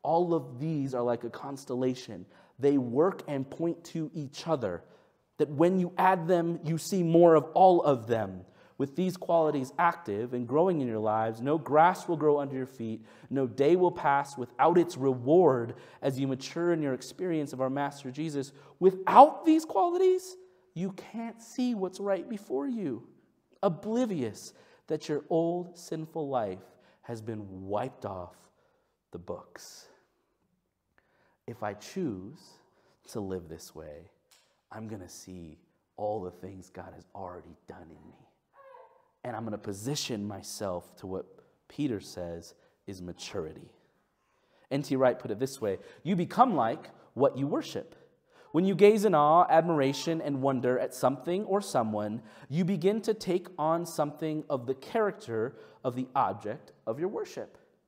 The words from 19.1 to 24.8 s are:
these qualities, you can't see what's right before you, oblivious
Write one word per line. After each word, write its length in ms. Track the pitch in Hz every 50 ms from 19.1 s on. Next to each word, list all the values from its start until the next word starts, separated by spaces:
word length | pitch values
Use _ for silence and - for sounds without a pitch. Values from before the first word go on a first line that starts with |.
| 185 220 277 311 311 - -
these 220 | 320 311 320 320
qualities, 720 | - - 392 370 349 349 370 381 370 370 370 - - - - - _ _ _ _ _ _
you 180 | 165 185 196 190
can't 480 | - - - - 226 226 233 233 233
see 340 | - - - - 254 247 240
what's 240 | 202 190 180 185 -
right 300 | 196 202 196 175 - -
before 400 | 233 202 - - - - 285 277
you, 360 | 240 226 190 143 117 101 - - - _ _ _ _ _ _ _ _ _
oblivious 920 | - 196 165 - - 208 220 240 254 220 190 151 123 110 90 - - - _ - - _ _ _